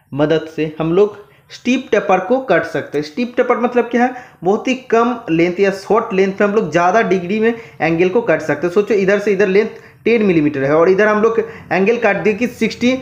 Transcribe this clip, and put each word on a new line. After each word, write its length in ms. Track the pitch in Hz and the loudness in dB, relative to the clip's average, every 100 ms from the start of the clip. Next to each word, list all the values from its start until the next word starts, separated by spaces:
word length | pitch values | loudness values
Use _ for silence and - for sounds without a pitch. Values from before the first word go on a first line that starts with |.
| - | -12
मदद 360 | 135 151 160 160 | -2 0 0 -2
से 260 | - 156 - | -6 -6 -4
हम 140 | 160 | -2
लोग 300 | 180 208 - - _ _ | 2 2 -2 -20 _ _
स्टीप 360 | - 240 262 - | -8 -2 -2 0
टेपर 280 | 208 - 185 | -2 2 0
को 180 | 185 262 | 2 -2
कट 220 | 262 165 - | 2 0 0
सकते 320 | 147 135 147 | -8 -4 -6
हैं। 80 | 151 | -6
स्टीप 280 | - 240 - | -6 -6 -2
टेपर 200 | 240 233 | 0 0
मतलब 300 | 240 240 233 | 0 -2 -2
क्या 140 | 240 | 0
है, 100 | 247 247 - - | -2 -4 -18 -6
बहुत 240 | 170 226 262 | -2 0 -2
ही 60 | 254 - | -4 0
कम 240 | 226 240 240 - | 0 2 -2 -2
लेंथ 300 | 165 175 180 | 0 2 2
या 120 | 196 | 0
शॉर्ट 420 | 190 - 214 220 | 0 0 0 0
लेंथ 180 | 185 196 | 0 0
में 160 | 190 208 | 0 0
हम 60 | 214 | 0
लोग 160 | 175 | 0
ज़्यादा 300 | 151 233 220 | 0 2 2
डिग्री 360 | 196 185 175 214 | 2 0 -2 0
में 140 | 220 226 - - | 0 -2 -10 -4
एंगल 280 | 160 165 185 | -2 2 2
को 120 | 208 | 2
कट 200 | - 156 | 0 -2
सकते 260 | - 143 175 | 0 -2 0
हैं। 60 | |
सोचो 200 | 208 202 | 0 2
इधर 260 | 202 190 202 | 2 2 0
से 120 | 208 | 0
इधर 160 | 190 196 | 0 2
लेंथ 220 | 190 220 - - - 220 | 0 -2 -6 -20 -6 0
टेन 180 | 233 | 2
मिलीमीटर 400 | 202 170 147 135 | 2 2 0 0
है 120 | 135 156 | 0 2
और 140 | 175 | 4
इधर 180 | 190 214 | 4 2
हम 140 | 208 | 2
लोग 180 | 226 226 - - - | 2 0 -4 -10 -4
एंगल 260 | 175 196 240 | 0 0 2
काट 200 | 214 180 | 0 0
दिए 160 | 202 | -2
कि 140 | 208 240 | -2 -4
सिक्सटी 420 | - 220 - 240 262 | -2 -4 0 -2 -2